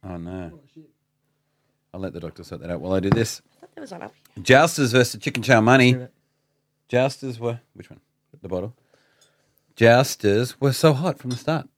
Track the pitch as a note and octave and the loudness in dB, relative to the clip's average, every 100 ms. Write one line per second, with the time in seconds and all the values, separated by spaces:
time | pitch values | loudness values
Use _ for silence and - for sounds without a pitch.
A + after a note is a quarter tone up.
0 | F#2+ F2+ E2+ F#2 F2 E2 _ - D#3 _ | -14 -14 -12 -12 -14 -18 _ -20 -20 _
1 | _ _ _ _ _ _ _ _ _ F#2 | _ _ _ _ _ _ _ _ _ -12
2 | F#2+ E2+ E2 - - F2 E2 E2+ E2 F#2+ | -12 -10 -14 -14 -16 -16 -10 -8 -4 -2
3 | F#2 A2+ - - _ _ - - C#4+ F#3 | 0 0 0 -6 _ _ -20 -20 -20 -18
4 | - _ _ - F#2 C3 E3 E3 C3+ A#2+ | -18 _ _ -14 4 4 4 0 0 2
5 | A#2+ A2 - B2+ A2+ B2 A2 C3 B2 B2+ | 0 -2 -8 -8 2 4 6 6 6 2
6 | B2 _ _ _ _ _ _ _ _ A#2+ | -4 _ _ _ _ _ _ _ _ -2
7 | C3 C3+ C3+ A#2 A#2 A#2 _ _ - G#2 | 0 -4 -12 -8 -8 -8 _ _ -20 -20
8 | _ _ _ _ F#2+ F2+ G2 A#2+ _ _ | _ _ _ _ -8 -8 -8 -14 _ _
9 | _ _ _ _ _ _ _ _ A#2 A#2+ | _ _ _ _ _ _ _ _ 6 6
10 | C3 - G#2 G2+ B2+ - C#3 B2+ D#3+ C3+ | 4 -2 0 0 -2 -2 -4 2 2 2
11 | F3 - B2+ B2 - D#3+ C3 | -2 -6 -8 -8 -4 -6 -6